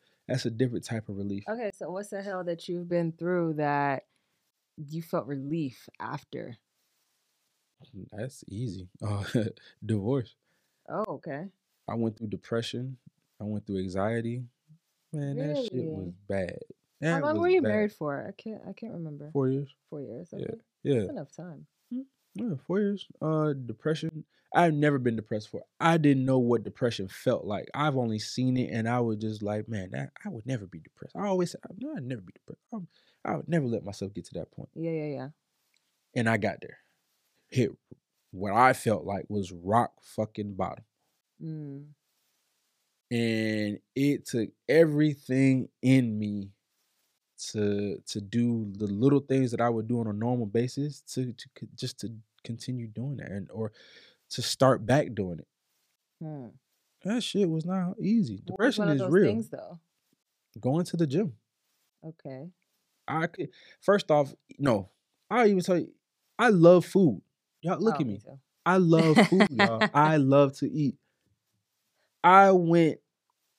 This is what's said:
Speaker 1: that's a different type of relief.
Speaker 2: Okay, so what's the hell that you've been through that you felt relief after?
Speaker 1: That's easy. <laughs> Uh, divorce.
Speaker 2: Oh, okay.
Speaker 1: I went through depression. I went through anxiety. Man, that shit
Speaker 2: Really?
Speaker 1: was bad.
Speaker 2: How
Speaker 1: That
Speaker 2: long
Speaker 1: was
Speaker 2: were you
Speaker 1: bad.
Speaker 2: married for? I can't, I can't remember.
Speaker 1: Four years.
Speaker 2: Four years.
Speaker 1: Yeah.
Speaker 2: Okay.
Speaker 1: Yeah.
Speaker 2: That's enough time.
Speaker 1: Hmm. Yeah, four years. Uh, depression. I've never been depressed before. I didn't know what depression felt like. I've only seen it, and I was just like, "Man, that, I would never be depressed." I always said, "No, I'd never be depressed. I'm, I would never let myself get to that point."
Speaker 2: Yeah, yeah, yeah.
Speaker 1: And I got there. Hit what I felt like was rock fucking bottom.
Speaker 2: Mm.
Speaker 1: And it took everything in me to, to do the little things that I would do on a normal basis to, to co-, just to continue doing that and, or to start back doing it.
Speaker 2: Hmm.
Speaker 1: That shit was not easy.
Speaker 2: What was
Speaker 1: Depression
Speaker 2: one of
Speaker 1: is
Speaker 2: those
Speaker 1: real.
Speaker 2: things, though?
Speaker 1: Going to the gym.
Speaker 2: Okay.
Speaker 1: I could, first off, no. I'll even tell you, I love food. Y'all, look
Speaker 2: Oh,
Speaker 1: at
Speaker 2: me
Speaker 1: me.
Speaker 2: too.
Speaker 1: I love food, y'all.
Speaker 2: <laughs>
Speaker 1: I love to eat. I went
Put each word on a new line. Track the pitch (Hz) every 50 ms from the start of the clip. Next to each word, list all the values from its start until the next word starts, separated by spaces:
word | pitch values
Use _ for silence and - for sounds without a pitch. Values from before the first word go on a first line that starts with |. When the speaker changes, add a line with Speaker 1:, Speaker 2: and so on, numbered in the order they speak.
| _ _ _ _ _ -
Speaker 1:
that's | 127 131 -
a | 123
different | 117 110 131 127 120 92 -
type | - 117 110 107 -
of | 101 98
relief. | 98 101 101 101 104 -
Speaker 2:
Okay, | 214 240 233 208 190
so | - 180 156
what's | 175 190 208 208
the | - 196
hell | 196 202 190 185 180
that | 175 170 165 - -
you've | 180 175 175 175
been | 175 175 170 165 160
through | - 165 175 180 180 170 165 156
that | 151 151 147 143 143 143 143 139 - - _ _ _ _ _ _ _ _ _ _ _ _ _ _ -
you | 151 139 156 165
felt | 165 - - 170 113
relief | 117 143 139 135 143 156 170 156 135 120 - - - - -
after? | - - 139 143 - _ - - 110 - 117 - _ _ _ _ _ _ _ _ _ _ _ _ _ _ _ _ _ _ _ _ _ _ _ _ - _ - 101 - -
Speaker 1:
That's | 92 92 110 135 - - - -
easy. | - 101 127 120 87 95 90 90 -
<laughs> | -
Uh, | - 104 104 101 101 - - 123 107 107 - - - - _ _ -
divorce. | 107 110 104 95 110 135 139 113 - _ _ _ _ _ _ _ _ _ _ _ -
Speaker 2:
Oh, | 139 180 220 208
okay. | 156 135 - 170 135 143 175 196 - _ _ _ _ _ _ -
Speaker 1:
I | -
went | 117 113 113 107 -
through | 117 107
depression. | 101 90 - - 117 117 117 - - 120 127 131 131 - _ - _ _ _ _ _ -
I | 110
went | 104 107 104 107
through | - 101 95
anxiety. | 92 95 90 95 98 110 117 117 113 117 120 123 123 120 _ _ _ _ 156 160 _ _ _ _ _ _ -
Man, | 151 143 139 139 143
that | 151 151 294 285 254
shit | 220 -
Speaker 2:
Really? | 131 170 160
Speaker 1:
was | 156 190 185 175 180 - _ -
bad. | 196 - 92 - - - - - - - _ _ _ _
Speaker 2:
How | - 160 170
Speaker 1:
That | 165 -
Speaker 2:
long | 294 311
Speaker 1:
was | 330
Speaker 2:
were | 339 359
you | 370 370
Speaker 1:
bad. | 277 214
Speaker 2:
married | 208 214 214 208 208
for? | _ 156 147 143 139 - -
I |
can't, | 202 - - 226 214 - - -
I | 196
can't | - - - -
remember. | 170 165 156 147 143 143 151
Speaker 1:
Four | 160 143 135 131
years. | 131 139 143 139 _ _ _ _
Speaker 2:
Four | - 151
years. | 139 113 110 127 175 -
Speaker 1:
Yeah. | - - -
Speaker 2:
Okay. | - - 226 - _ _ _ -
Speaker 1:
Yeah. | 131 143 120
Speaker 2:
That's | 101 -
enough | 294 226 147 - -
time. | - 160 180 156 139 151 - _ _ _ _
Speaker 1:
Hmm. | 240 254 269 269 _ _ _ _ _
Yeah, | 185 226 240 165 131 - -
four | 170 202
years. | 208 202 208 185 - - - _
Uh, | - 156 156 156 156 151 143
depression. | 135 127 117 113 - - 156 160 156 - 160 156 156 - - _ _ _ _ -
I've | - 175 170 156
never | 147 147 151 143 139
been | 123 123 113
depressed | 110 107 - - 107 107 -
before. | - - - - _ _
I | - 165 165 165
didn't | 147 143 139 135 131
know | 131 131 131
what | 123 120 120 113 107
depression | 104 - - 131 120 113 - 98 98
felt | - - - 131 120 - -
like. | 95 104 92 - - -
I've | - 147 156 135 131
only | 123 113 110 107
seen | 107 - - - 127 127 127 127
it, | 123 64
and | 85 113 110 113
I | 120 123
was | 120 113 110 104
just | 110 110 110 104 104
like, | 101 104 107 107 -
"Man, | 110 104 92 92
that, | - 67 69 - - - -
I | 214
would | 175 117 107
never | 123 135 117 101
be | 87 - 82
depressed." | 76 - _ _ - - -
I | - 196 208
always | 190 180 180 170
said, | - - - - - 190
"No, | 247 302 311
I'd | 220 131
never | 120 131 113
be | 92 87 -
depressed. | _ _ - - - _ _ -
I'm, | 220 175 - _ _ _ _ _ _ -
I | - - -
would | - -
never | 165 170 139 123
let | 117 101 -
myself | 101 95 - 101 95 104
get | 87 85
to | - -
that | 87 80 -
point." | _ - - - _
Speaker 2:
Yeah, | - 160 165
yeah, | 165 160 151
yeah. | 151 143 131 127 143 156 _ _ _ _ _ _ _ _ _ _ _ _ _ _ _ _
Speaker 1:
And | 135 117 113
I | 113 110
got | 101 104 - -
there. | - - - - _ _ _ _ _ _ _ _ _ _ _ _ _ _
Hit | - 131 120 104 80 - _ _ - - _ _ _ _ _ _
what | - 92 95 101 98
I | 113 127 127 127
felt | - - 120 107 90 73
like | - 101 95 - -
was | 104 104 95 90
rock | 92 85 85 95 104 117 117 - - _
fucking | _ - - - 110 104 - - 104 104 98
bottom. | 92 92 92 - - 110 _ _ _ _ _ _ _ _ _ _ _ 160
Speaker 2:
Mm. | 160 156 156 151 143 139 139 143 147 147 _ _ _ _ _ _ _ _ _ _ _ _ _ _ _ _ _ _ _ _ _ _ _
Speaker 1:
And | 120 117 117 117 113 110 110 110 110 107 104 104 104 - - _ _
it | 131 139 143 143 - -
took | - - 135 131 - - _ _ -
everything | 131 160 170 156 147 147 151 151 143 - _ - 131 131 135 135 131 131 120 - _ _
in | - 127 131 131 123 117 107 107
me | 107 104 104 101 98 98 98 _ _ _ _ _ _ _ _ _ _ _ _ _ _ _ _ - - -
to, | - 110 104 101 101 101 104 101 92 - - -
to | - 110
do | 101 98 110 117 120 120 120 113 110 101 95 101
the | 110
little | 101 101 101 120 139 143 139
things | 135 - 131 135 131 120
that | 113 113
I | 117 120
would | 117 113 110 110
do | 120 120
on | 117 110
a | 104
normal | 104 113 120 127 123 117
basis | 101 101 113 120 127 - - 143 147 139 - - - -
to, | 135 131 123 110
to | - - - _ -
co-, | 117 104 -
just | - - 127 - -
to | - 104 117 110 113 _ _ _ -
continue | - 117 117 - - 127 123 117 110
doing | 107 113 123 139 143 113
that | - -
and, | 95 101 92 -
or | - 107 110 104 - - - - - - - _ _ _ _ _
to | - - 120
start | - - - 131 135 131 104 107
back | 101 123 147 135 - 117
doing | 98 98 92 87 78
it. | - _ _ _ _ _ _ _ _ _ _ _ _ _ _ _
Speaker 2:
Hmm. | 165 156 151 143 127 107 - _ _ _ _ _ _ _ _ _ -
Speaker 1:
That | 180 220 247 -
shit | - - 190 208 170
was | 160 160 160
not | 170 185 190 180 175 190 -
easy. | 156 180 220 233 190 123 98 98 -
Speaker 2:
What | - 180 190
was | 208 277 -
Speaker 1:
Depression | - 208
Speaker 2:
one | 170
of | 147
Speaker 1:
is | 135
Speaker 2:
those | 127 -
Speaker 1:
real. | 151 190 208
Speaker 2:
things, | 131 104 - 220 -
though? | - - - 87 175 165 _ _ _ _ _ _ _ _ _ _ _ _ _ _ _ -
Speaker 1:
Going | - 127 139 165 180
to | - - 165
the | 170 143
gym. | 127 165 226 165 117 - _ _ _ _ _ _ _ _ _ _ _ _ -
Speaker 2:
Okay. | 160 160 _ - 143 135 131 143 175 185 _ _ _ _ _ _ _ _ _ _ -
Speaker 1:
I | - 156 160 -
could, | - - - - - - - - - _
first | - - 202 202 - -
off, | 156 147 143 135 - - _ _ - -
no. | 139 147 147 127 92 - _ _ _ _ _ _ _ _
I'll | 196 247 240 214
even | 202 185 170
tell | - 180 170
you, | - - - _ _ _ _ _ _ _ _ -
I | 220 247
love | 214 175 160 170 180 180 165
food. | - - 190 196 151 104 - - _ _ _ _ _ _ _
Y'all, | - 165 170 143
look | 185 220 - -
Speaker 2:
Oh, |
Speaker 1:
at | 160
Speaker 2:
me | 120 101
Speaker 1:
me. | 95
Speaker 2:
too. | - - 139 139 _ _ _ _ _
Speaker 1:
I | 170 185 190
love | 185 165 165 160 165 160 151 233 208 -
food, | 175 190 202 196
y'all. | 143 110 104 - 113 110 107 -
Speaker 2:
<laughs> | -
Speaker 1:
I | 143 151 156 160 151
love | 139 131 135 143 143 135 135 -
to | - 120
eat. | - 151 147 131 - - _ _ _ _ _ _ _ _ _ _ _ _ _ _ _ _ _ _ _ _ _ _ _ _ -
I | 170 185 190 196 196
went | 190 180 175 165 170 170 165 156 - - _ _ _ _ _ _ _ _ _ _ _